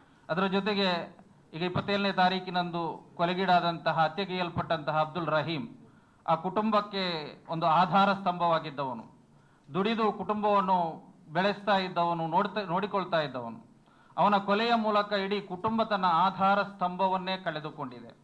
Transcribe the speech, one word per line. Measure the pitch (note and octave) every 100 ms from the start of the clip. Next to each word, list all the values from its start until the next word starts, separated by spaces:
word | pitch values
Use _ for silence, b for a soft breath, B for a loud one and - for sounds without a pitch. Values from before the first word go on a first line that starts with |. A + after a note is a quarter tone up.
| B B B
ಅದರ | D#3+ F#3+
ಜೊತೆಗೆ | G3 G3 G3+ F#3+ E3+ - - - - -
ಈಗ | D#3
ಇಪ್ಪತ್ತೇಳನೇ | F3+ F#3 G3 G3+ G3+
ತಾರೀಕಿನಂದು | F#3 F3+ F#3 F#3 F3+ F3 E3+ D#3+ - - -
ಕೊಲೆಗೀಡಾದಂತಹ, | E3+ F3+ F#3 F3+ F3 E3 D#3+ D#3
ಹತ್ಯೆಗೈಯಲ್ಪಟ್ಟಂತಹ | D#3 G3+ F#3 F#3 F3 F3 D#3 E3 D3 D#3
ಅಬ್ದುಲ್ | D#3 F3 D#3
ರಹೀಂ, | D3+ C#3+ D#3 A2+ - B B B B -
ಆ | E3
ಕುಟುಂಬಕ್ಕೆ | F3+ G#3+ A3 G#3 G#3 G3 F3+ D#3+ C#3+ - -
ಒಂದು | D#3+ E3
ಆಧಾರ | D#3+ F3+ G3 G3+
ಸ್ತಂಭವಾಗಿದ್ದವನು, | G3 G3 F3 E3+ D#3+ D#3 C#3 C3+ A2+ - - _ b b b b
ದುಡಿದು | D#3+ G#3 A3 G#3+
ಕುಟುಂಬವನ್ನು | G3+ F#3+ G#3 G#3 G3+ F#3+ F#3 E3 - - - -
ಬೆಳೆಸ್ತಾ | D#3 G3+ - - G3
ಇದ್ದವನು, | F#3 F3 E3+ E3+ D#3+
ನೋಡ್ತಾ, | F3 G3+ G#3+
ನೋಡಿಕೊಳ್ತಾ | F#3 F3+ G3+ G3+ F3+ E3
ಇದ್ದವನು. | D3 B2+ A#2 A2 - - b b b -
ಅವನ | F#3+ G3+
ಕೊಲೆಯ | G3 G3+ A#3 A#3
ಮೂಲಕ | G#3+ G#3 G#3
ಇಡೀ | G3+ G3 G3+
ಕುಟುಂಬ | G3 F3+ A3 A3+
ತನ್ನ | G#3+ G3+ F#3
ಆಧಾರ | E3 F#3+ D3+ G3 G3+
ಸ್ತಂಭವನ್ನೇ | G3 - F3+ F3+ F#3+ F#3 F#3 F#3
ಕಳೆದುಕೊಂಡಿದೆ. | F3+ D3+ D3+ D3 C3 A#2+ A#2 -